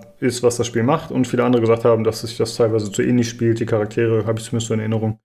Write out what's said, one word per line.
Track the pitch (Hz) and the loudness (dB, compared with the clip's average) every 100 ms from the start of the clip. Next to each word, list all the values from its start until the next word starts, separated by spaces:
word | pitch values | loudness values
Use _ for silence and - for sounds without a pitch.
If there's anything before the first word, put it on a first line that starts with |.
| - - | -16 -4
ist, | 131 113 | -4 2
was | 123 - | 0 0
das | 117 | -2
Spiel | 120 | 0
macht | 117 156 - | 2 0 -2
und | 131 123 | -2 0
viele | 123 | 0
andere | 123 123 | 2 4
gesagt | 113 113 123 | 4 4 4
haben, | 113 | 4
dass | 110 107 | 2 -2
sich | 110 - | -6 -4
das | 113 - | -4 0
teilweise | 117 110 104 | 0 0 -2
zu | 95 | -2
ähnlich | 123 123 117 | 0 2 0
spielt, | - 117 113 | -2 0 0
die | 113 | 0
Charaktere, | 113 107 117 117 113 104 | -2 -2 0 0 0 0
habe | 113 | -4
ich | - | -4
zumindest | 117 113 | -6 -2
so | |
in | 113 | -4
Erinnerung. | 107 110 110 107 | -2 -2 -2 -6